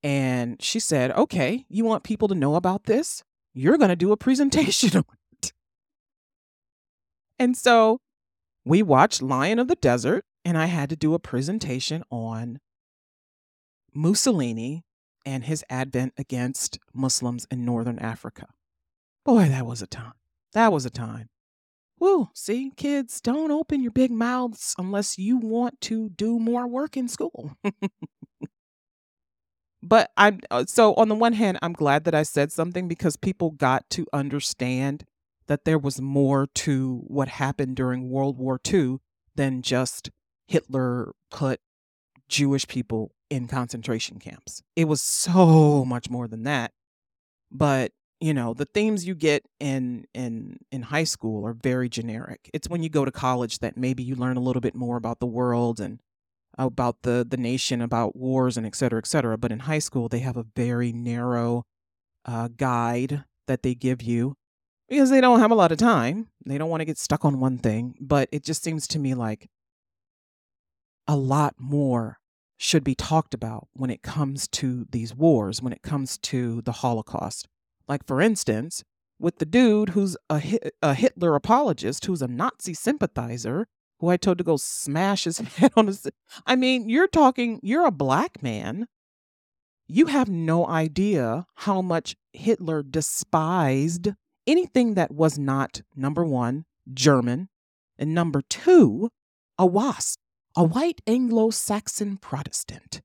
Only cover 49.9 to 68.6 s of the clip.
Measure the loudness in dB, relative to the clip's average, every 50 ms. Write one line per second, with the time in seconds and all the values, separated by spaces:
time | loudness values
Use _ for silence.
49.9 | -6 -10 -12 _ _ -10 -8 -8 -8 -8 -10 -12 -16 -18 _ _ -12 -12 -8 -4
50.9 | -2 -2 -2 -2 -4 _ -6 -6 -6 -4 -6 -8 -8 -4 -2 -2 -2 0 -2 -4
51.9 | -6 -8 -8 -8 -10 -10 -12 -14 -16 -20 _ -8 -8 -6 -6 -4 -6 -4 -4 0
52.9 | 0 0 0 0 -4 -2 -2 -2 0 0 -2 -4 -6 -6 -6 -6 -4 -2 -2 -2
53.9 | -2 -4 -4 -6 -4 -4 -2 -2 -2 0 -2 0 -2 0 -2 -2 -4 -4 -6 -4
54.9 | -4 -4 -4 -6 -6 _ -6 -4 -2 -2 0 0 2 2 0 0 -2 -4 -8 -10
55.9 | -10 -14 _ _ _ _ _ _ _ _ _ _ _ -4 -4 -2 -2 -2 -2 -2
56.9 | -4 _ -2 0 0 0 0 -2 -4 -4 -2 -2 -2 -2 -2 -2 -2 -2 -2 -2
57.9 | 0 0 -2 -2 -4 -4 -4 -2 0 2 2 0 0 -2 -6 -6 -4 -2 -2 0
58.9 | 0 -2 -4 -2 -2 0 0 0 -2 -2 -4 -4 -4 -6 -4 -4 -4 -4 -4 -4
59.9 | -4 -4 -4 -2 -4 -4 -4 -4 -6 -8 -10 -8 _ -4 -2 -2 0 -2 -2 -2
60.9 | -4 -6 -6 -4 -4 -2 -2 -2 -2 0 0 0 -2 -4 -6 _ _ _ _ _
61.9 | _ _ _ _ _ _ _ -8 -6 -6 -6 -8 -6 -4 -2 -2 0 0 0 0
62.9 | 0 -2 -2 -2 -4 -8 -8 _ _ _ _ -4 -4 -2 0 -4 -4 0 -2 -2
63.9 | -2 -2 -2 -2 0 0 0 -2 -4 _ _ _ _ _ _ _ _ _ _ _
64.9 | 4 4 4 6 6 6 8 8 8 8 8 6 6 6 6 4 4 4 4 4
65.9 | 4 4 2 0 -2 -4 -8 _ _ _ -8 -6 -4 -4 -2 -2 -2 -4 -4 -4
66.9 | -6 -8 -2 -4 -2 2 2 0 2 2 0 0 0 0 -2 -2 0 0 -4 -6
67.9 | -10 _ -4 0 0 0 0 0 -4 -8 _ -6 -8 -6